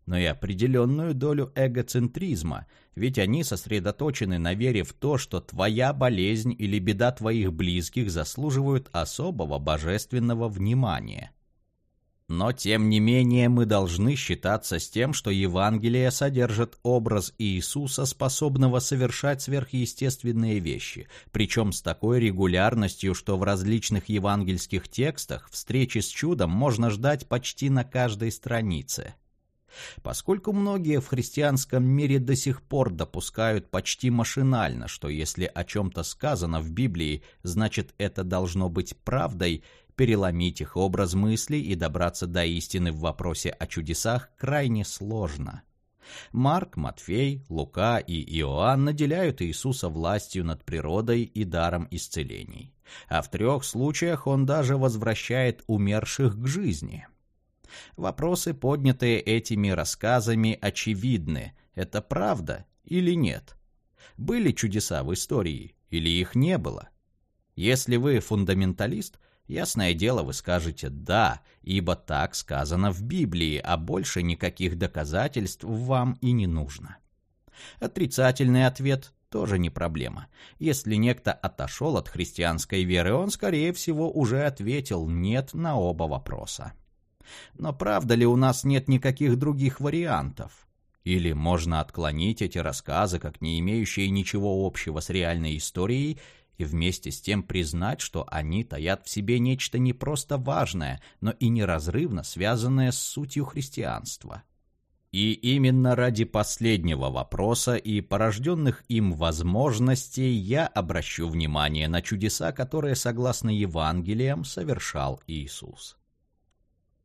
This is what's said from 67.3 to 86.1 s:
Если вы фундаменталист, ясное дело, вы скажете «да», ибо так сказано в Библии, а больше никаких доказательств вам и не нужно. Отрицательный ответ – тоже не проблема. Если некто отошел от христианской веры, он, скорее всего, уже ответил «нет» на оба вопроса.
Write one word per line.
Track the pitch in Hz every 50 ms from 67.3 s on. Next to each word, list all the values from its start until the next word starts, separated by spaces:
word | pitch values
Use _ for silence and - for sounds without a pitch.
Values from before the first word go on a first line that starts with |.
| _ _ _ _ _
Если | - 90 117 131 131 - 123 120
вы | 120 131 147 135 110
фундаменталист, | - - 107 101 98 95 95 98 95 92 90 - 104 127 185 214 185 - - - _ _ _ _ _
ясное | - - 82 98 - - 110 95 87 85
дело, | 80 98 120 131 104
вы | 76 65 65
скажете | - - 87 87 87 82 82 73 - 71 67
«да», | 69 71 67 82 95 113 107 69 64 - - _ _ _
ибо | - 90 95 98 85 90 85
так | - - - 76 71 85 - -
сказано | - - - 71 67 71 71 85 90 98 101
в | 87 95
Библии, | 107 127 175 185 147 95 87 85 82 78 73
а | 71 - 76 87
больше | 80 82 - 82 95 92 - - 92
никаких | 87 87 82 - 95 87 - - 92 85 85
доказательств | 85 95 82 - 78 76 73 80 95 127 147 - 120 98 85 - - -
вам | 113 113 113 123 127 131 127 123 127 120 -
и | 127 123
не | 123 113 98
нужно. | 87 82 78 71 67 - - - - - - _ _ _ _ _ _ _ _ _ _ _ - - - - -
Отрицательный | 233 - - 190 180 131 - 127 131 127 131 - 139 123 123 127 131
ответ – | 127 131 - 131 139 135 135 - - _ _ _ -
тоже | - 214 - 104 98 90
не | 87 76
проблема. | 65 - 87 82 80 73 64 57 - - - - _ - - - - -
Если | 151 160 135 - - 107 107
некто | 107 113 123 120 - - 104
отошел | - - - 87 - - 65 - - - 135 165 135
от | 87 - -
христианской | - - 87 - - - 85 85 80 78 - - 98 95 92
веры, | 90 90 87 85 92 117
он, | 160 196 208
скорее | - - 208 196 165 147 156 175
всего, | 175 - - 170 156 151 165 160
уже | - 156 135 110 123 135 147
ответил | 143 135 - 98 113 135 143 135 - 104 82 80 80
«нет» | 85 85 90 101 113 131 135 - -
на | 160 170 165 143 110
оба | 90 87 82 80 82
вопроса. | 78